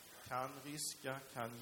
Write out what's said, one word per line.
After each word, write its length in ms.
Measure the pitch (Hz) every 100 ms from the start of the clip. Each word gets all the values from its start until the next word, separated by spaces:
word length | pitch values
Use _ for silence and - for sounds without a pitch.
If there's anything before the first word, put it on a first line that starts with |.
| - - -
kan 220 | 127 135 143
ryska, 560 | 139 151 - - 135 135 -
kan 180 | 131 117 120